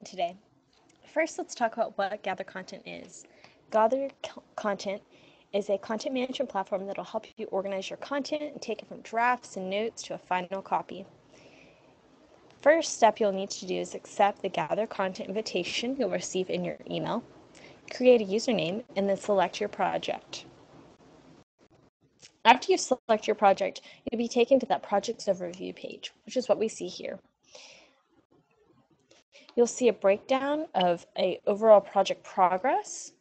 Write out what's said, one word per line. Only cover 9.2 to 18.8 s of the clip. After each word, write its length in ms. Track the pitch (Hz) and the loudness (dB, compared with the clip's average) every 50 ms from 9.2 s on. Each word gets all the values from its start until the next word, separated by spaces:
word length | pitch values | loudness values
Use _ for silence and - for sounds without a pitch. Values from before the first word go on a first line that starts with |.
| 233 247 247 240 - - - | 2 2 2 0 -4 -10 -10
and 140 | 196 185 185 | -8 -6 -4
notes 320 | 196 208 220 226 - - | -4 -2 -4 -4 -6 -10
to 120 | - - 165 | -12 -12 -12
a 40 | 165 | -12
final 420 | - - 180 180 180 170 190 196 | -6 -4 -2 -2 -2 -4 -8 -10
copy. 460 | 185 - 190 160 170 - 175 180 196 - - - _ _ - - - - - - - - - _ _ - _ _ _ _ _ _ _ _ - - - - - - | -4 -2 -2 -2 -2 -6 -12 -16 -16 -18 -20 -20 _ _ -20 -20 -20 -20 -20 -20 -20 -20 -20 _ _ -20 _ _ _ _ _ _ _ _ -20 -20 -20 -20 -20 2
First 340 | - 277 320 330 294 - - | 4 6 6 6 2 -2 2
step 260 | - 233 214 214 - | 4 4 4 6 4
you'll 100 | 220 202 | 0 0
need 200 | 190 190 196 196 | 0 -2 -4 -6
to 160 | - - 190 | -8 -10 -8
do 100 | 185 180 | -6 -4
is 180 | 180 175 180 - | -4 -4 -6 -10
accept 480 | - - - - - 202 202 208 - | -14 -14 -8 2 2 2 2 2 -2
the 60 | - 185 | -6 -4
Gather 400 | - 170 160 147 170 196 220 - | -4 -4 -2 -2 -2 -2 -2 -4
Content 400 | - - 190 190 185 - - - | -4 -4 -4 -4 -4 -6 -8 -6
invitation 680 | 190 220 220 - - 180 175 - - - 233 247 269 | -6 -6 -6 -4 -4 -4 -4 -4 -4 -4 -4 -4 -2
you'll 140 | 269 226 185 | -2 -2 -2
receive 400 | 180 180 - - - 190 185 - | -2 -4 -6 -4 -4 -4 -2 -2
in 140 | 170 180 175 | -4 -4 -4
your 140 | 165 151 - - 170 | -6 -8 -10 -10 -8
email, 320 | 175 165 160 160 185 240 - - - - - - - - - - - - - - - | -6 -4 -4 -4 -4 -6 -6 -10 -18 -20 -20 -20 -20 -20 -20 -20 -20 -20 -18 -16 -6
create 260 | - 247 254 247 226 | 4 8 8 8 8
a 40 | 214 | 6
username, 580 | 190 190 233 - 269 220 180 156 165 190 226 | 0 -2 -2 0 0 0 0 0 -2 -4 -6